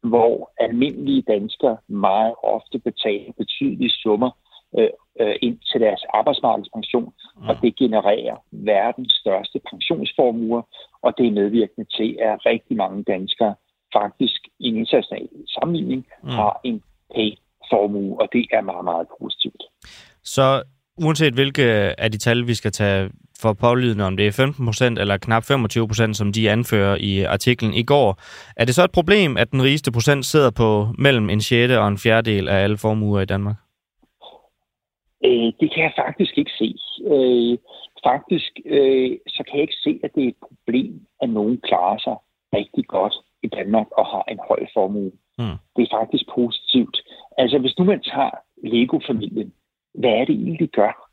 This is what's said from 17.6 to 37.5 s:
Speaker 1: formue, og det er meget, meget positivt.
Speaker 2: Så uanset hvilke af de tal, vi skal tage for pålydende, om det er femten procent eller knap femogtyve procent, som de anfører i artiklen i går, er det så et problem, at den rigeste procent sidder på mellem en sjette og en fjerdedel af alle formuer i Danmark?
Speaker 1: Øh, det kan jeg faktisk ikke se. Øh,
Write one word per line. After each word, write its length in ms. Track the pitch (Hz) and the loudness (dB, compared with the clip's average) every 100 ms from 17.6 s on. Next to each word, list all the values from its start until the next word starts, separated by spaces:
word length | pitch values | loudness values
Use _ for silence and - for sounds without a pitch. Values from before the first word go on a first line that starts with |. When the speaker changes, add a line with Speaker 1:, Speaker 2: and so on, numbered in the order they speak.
| - | 0
Speaker 1:
formue, 520 | 113 101 101 101 - | 2 2 -2 -6 -4
og 60 | 110 | -2
det 120 | 123 117 | -2 0
er 100 | 113 | -2
meget, 240 | 98 90 90 | -2 -8 -4
meget 220 | 82 85 - | -4 -6 -12
positivt. 440 | - - - _ - _ - - - _ | -12 -8 -8 _ -20 _ -20 -20 -20 _
Speaker 2:
Så 400 | - - 135 135 - _ _ - | -6 0 2 2 -4 _ _ -4
uanset 300 | 156 156 156 | -2 2 2
hvilke 300 | 120 139 135 123 110 98 - | 2 0 2 2 4 2 0
af 100 | 110 | -4
de 60 | 107 | -2
tal, 300 | - 117 120 | 0 0 0
vi 60 | |
skal 180 | 113 110 | -2 -2
tage 400 | - 101 98 95 - _ - | 0 0 2 -2 -8 _ -2
for 120 | 113 | -2
pålydende, 520 | 104 120 123 123 104 95 | 2 2 2 2 0 -2
om 120 | 95 | 2
det 100 | 104 | 0
er 40 | |
femten 340 | 104 135 139 120 | 2 0 0 -4
procent 340 | 104 127 117 | 0 0 0
eller 180 | 101 101 | -2 -2
knap 260 | - 113 | 0 -2
femogtyve 440 | - 139 110 - 110 | 2 0 0 0 -2
procent, 300 | 110 110 104 | 0 0 0
som 140 | 101 | -2
de 160 | 107 110 | 2 2
anfører 460 | 107 120 110 98 98 | 2 2 2 2 0
i 240 | 101 98 | 0 0
artiklen 500 | 95 101 - 123 110 | 0 0 2 2 0
i 100 | 120 | -2
går, 360 | 117 143 117 92 - - - - | 2 4 4 0 -10 -20 -20 -2
er 80 | 117 | 0
det 100 | 127 | 4
så 80 | |
et 80 | 180 | 4
problem, 460 | - 165 208 175 113 | 2 4 4 4 0
at 140 | 120 | 0
den 120 | 135 | 2
rigeste 280 | 131 139 135 | 2 2 0
procent 340 | 117 113 139 127 | 0 2 0 2
sidder 260 | 156 135 | 4 4
på 360 | 110 113 107 104 - | 4 2 4 0 2
mellem 320 | 139 127 104 | 2 4 2
en 120 | 104 | 0
sjette 380 | 104 120 123 127 | 2 2 4 4
og 80 | 104 | 2
en 100 | 98 | 2
fjerdedel 500 | 117 110 113 101 95 | 2 4 4 0 2
af 160 | 98 | 2
alle 140 | 98 107 | 2 0
formuer 440 | 110 107 104 101 | 0 0 0 0
i 40 | 95 | 0
Danmark? 300 | 98 101 107 _ _ _ _ _ _ - - _ _ _ _ _ _ _ _ 131 | -2 -2 -6 _ _ _ _ _ _ -20 -20 _ _ _ _ _ _ _ _ 2
Speaker 1:
Øh, 280 | 120 - - | 2 0 0
det 80 | 160 | -2
kan 100 | - | 0
jeg 100 | 160 - - | -2 -2 -6
faktisk 320 | - 180 - | -2 -2 0
ikke 140 | 147 - | -4 -4
se. 180 | - - - - - | -4 -4 -14 -10 0
Øh, 440 | 147 127 123 117 | 2 4 4 2